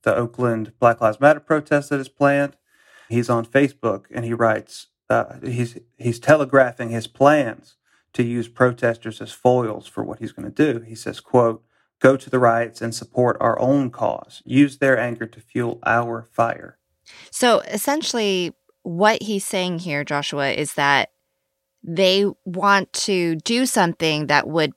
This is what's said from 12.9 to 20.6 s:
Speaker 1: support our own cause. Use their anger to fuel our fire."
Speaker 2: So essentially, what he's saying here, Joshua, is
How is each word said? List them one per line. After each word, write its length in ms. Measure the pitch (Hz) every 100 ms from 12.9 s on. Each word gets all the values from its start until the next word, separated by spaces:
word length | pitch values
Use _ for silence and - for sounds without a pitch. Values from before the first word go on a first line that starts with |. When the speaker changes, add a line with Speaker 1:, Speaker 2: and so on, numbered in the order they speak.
Speaker 1:
support 420 | 117 - - 123 -
our 180 | 117 110
own 300 | 123 143 127
cause. 520 | - 110 - - -
Use 340 | - 127 143 -
their 200 | 139 123
anger 280 | 120 117 113
to 140 | -
fuel 380 | _ 127 120 - -
our 400 | 117 120 117 117
fire." 460 | - 117 - - _ _ _ - - -
Speaker 2:
So 300 | - 247 220
essentially, 960 | - 208 - 294 - 240 208 185 170 - _ _
what 400 | 185 170 214 226
he's 240 | 214 202 -
saying 340 | 196 180 170
here, 240 | 180 143
Joshua, 460 | 143 147 143 143 139
is 240 | -